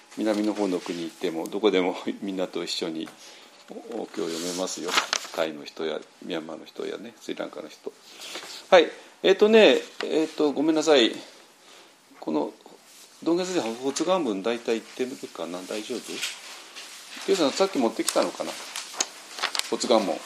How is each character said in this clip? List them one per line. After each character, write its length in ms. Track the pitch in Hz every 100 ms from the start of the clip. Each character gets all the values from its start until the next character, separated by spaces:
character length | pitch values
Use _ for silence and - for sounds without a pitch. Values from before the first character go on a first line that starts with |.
| - -
南 260 | 107 104
の 120 | 107
方 120 | 101 101
の 140 | 90
国 220 | - 87
行 80 | 82
っ 20 |
て 160 | - 90
も、 160 | 80 80
ど 140 | 104
こ 100 | 104
で 100 | 92
も 160 | 90 90 - -
み 100 | 101
ん 40 | 95
な 100 | 90
と 180 | 87
一 60 | 87
緒 180 | - 87
に 200 | 80 80 - - - - - - 240 -
お 160 | 107 95
経 180 | -
を 40 | 87
読 100 | 82
め 140 | 87
ま 120 | 90 92
す 160 | -
よ。 80 | 82 - - - -
タ 100 | -
イ 80 | 82
の 120 | 76
人 200 | 69 -
や、 160 | 80 76 - -
ミ 100 | -
ャ 60 | 85
ン 60 | 80
マ 80 |
ー 40 | 78
の 60 |
人 220 | 80 - 80
や 100 | 80
ね、 180 | 107 -
ス 120 | -
リ 60 | -
ラ 80 | 85
ン 40 |
カ 100 | -
の 80 | 76
人。 240 | - - - - - - - - - -
は 80 | 185
い。 100 | 151 - - -
え 100 | -
ー 20 |
っ 20 | 190
と 120 | 214
ね、 280 | 220 185 120 - -
え 200 | - 151
ー 40 | 156
っ 40 |
と、 200 | - 151
ご 100 | 131
め 100 | 156
ん 40 | 156
な 60 |
さ 140 | 156 143
い。 180 | 113 - - - - _ - - - _ _ -
こ 120 | -
の、 200 | 151 - - - - - - - -
道 120 | 165
元 120 | 170 185
先 140 | 175
生、 260 | 113 117 135
発 180 | 135
願 200 | 160 185
文 180 | 135 95
大 160 | 110 120
体 160 | -
言 60 | 113
っ 20 |
て 220 | - -
み 120 | 127 135
る 80 | 131
か 180 | - 82
な？ 140 | 90 92
大 140 | 107
丈 140 | 107 113
夫？ 40 | - - - - - - - - - - - - -
ケ 60 |
イ 40 | 190
さ 100 | 147
ん、 60 |
さ 140 | - 190
っ 20 |
き 100 | 147
持 100 | 113
っ 60 |
て 100 | -
き 80 | -
た 100 | -
の 80 | -
か 140 | -
な？ 80 | 80 - - - - - - - - - - - -
発 160 | 113 117
願 180 | 113
文。 120 | 95 76